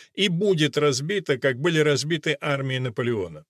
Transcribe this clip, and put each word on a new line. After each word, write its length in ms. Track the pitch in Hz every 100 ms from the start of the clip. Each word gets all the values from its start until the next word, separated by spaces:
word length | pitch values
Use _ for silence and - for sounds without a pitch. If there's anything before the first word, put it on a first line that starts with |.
| -
и 140 | - 196
будет 500 | 170 208 180 151 151
разбита, 600 | 147 127 147 202 180 -
как 200 | 139 123
были 200 | 165 160
разбиты 580 | 151 139 143 165 165 143
армии 380 | 160 139 135 131
Наполеона. 680 | 127 113 120 113 87 78 78